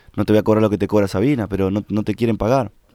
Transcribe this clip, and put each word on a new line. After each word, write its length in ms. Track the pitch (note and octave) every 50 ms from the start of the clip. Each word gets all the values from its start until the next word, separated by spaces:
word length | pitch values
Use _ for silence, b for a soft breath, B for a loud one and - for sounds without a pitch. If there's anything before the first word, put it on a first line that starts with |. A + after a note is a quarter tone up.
| b b b
no 80 | G#2+ G2+
te 80 | -
voy 60 | G#2+ G#2+
a 20 |
cobrar 200 | F2+ A2 G#2+ A2
lo 80 | A2 G2+
que 80 | G#2 F2
te 80 | G2+ F2
cobra 200 | G2+ G#2+ G2+ F#2+
Sabina, 380 | - F#2 A2+ C#3+ D3+ A#2+ G2+ -
pero 220 | G2 F#2 G2 F#2+
no, 140 | G2 G#2+ G#2 -
no 140 | G2+ G#2+
te 120 | G#2 A2 G2+
quieren 220 | - A#2 A2+ G#2+
pagar. 360 | F#2+ G2+ A2 C3 C3+ A#2 - - _ _ _